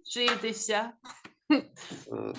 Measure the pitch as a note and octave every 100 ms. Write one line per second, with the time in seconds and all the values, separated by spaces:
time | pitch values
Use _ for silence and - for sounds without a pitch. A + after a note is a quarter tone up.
0 | - A#3+ B3 A#3 A3 A3 - G#3+ A#3 -
1 | - - - - - D4 - - - -
2 | - A2+ G#2+